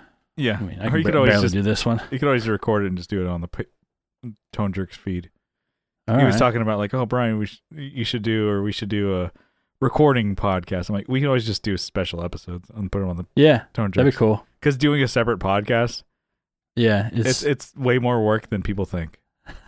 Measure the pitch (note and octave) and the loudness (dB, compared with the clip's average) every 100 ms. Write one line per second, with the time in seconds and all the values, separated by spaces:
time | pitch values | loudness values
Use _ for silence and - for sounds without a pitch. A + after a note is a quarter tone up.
0 | _ _ _ - B2+ G2+ G2 F#2 A2 D#3+ | _ _ _ -4 -2 -2 -6 -6 -2 0
1 | - D3+ B2 G#2 F#2+ F#2+ G2+ G#2+ A#2+ A#2 | 2 4 4 4 4 2 0 0 0 -2
2 | - C3 C#3+ B2+ A2 G#2 - G#2 G2 F2+ | -4 -2 0 0 0 -2 0 0 0 -4
3 | F2+ G2+ F2+ F2 F2 - - _ _ _ | -4 -4 -2 -4 -6 -10 -12 _ _ _
4 | _ _ A#2+ G#2 _ - G#2 F#2 F#2 - | _ _ -18 -18 _ -6 -4 -4 -8 -8
5 | - F2+ F2 _ _ _ _ _ _ _ | -6 -6 -8 _ _ _ _ _ _ _
6 | - A#2 C3 G#2+ B2 A#2 A2 G#2 G#2 C3 | -2 2 4 4 2 2 0 -2 -2 -2
7 | A#2 B2 A#2+ A2 G#2 - _ D#3 C#3 C3 | -2 0 0 -2 -4 -8 _ -16 -12 -6
8 | G#2+ A#2+ G#2+ A2 G#2+ G2+ G2+ - G#2 G#2 | -4 -2 0 0 2 0 -2 -4 -4 -2
9 | G2+ F#2 F2 - _ _ _ _ B2+ - | 0 -2 -4 -8 _ _ _ _ -2 4
10 | D3+ B2+ G#2 F#2+ G2+ F#2 F2 F#2 F2 G2+ | 4 4 0 0 0 0 -2 -4 -2 -6
11 | - C3 C#3+ B2+ A2 F#2+ - F#2 - G2+ | -2 -2 0 0 0 -4 -4 -4 -4 -4
12 | F2+ E2+ F2 F2 - F2 - G#2+ G2 G2+ | -4 -6 -8 -8 -12 -14 -12 -10 -6 -4
13 | F#2+ E2+ F2+ - D#3 B2 - - G#2 F#2+ | -4 -4 -4 6 6 6 0 -4 -2 4
14 | C3+ - A2+ G#2+ - _ D3 C3+ D3 D3 | 2 4 2 2 -4 _ -2 2 2 2
15 | C3 B2+ A#2 G2+ G2 G2+ G#2 A#2 A#2 - | 2 0 0 -2 0 -2 2 0 0 -4
16 | - _ _ _ _ _ _ - A2+ G2+ | -18 _ _ _ _ _ _ 0 2 2
17 | A2 A2+ A#2 B2+ D3 C#3 - - B2 B2 | 0 -2 0 0 -2 -4 -6 -4 0 2
18 | B2 A#2+ G#2+ A2 - G#2 F#2 G2+ F#2+ F2+ | 2 0 2 0 -2 -6 -4 -4 -4 -6
19 | D#2+ - _ _ - - | -8 -14 _ _ -20 -20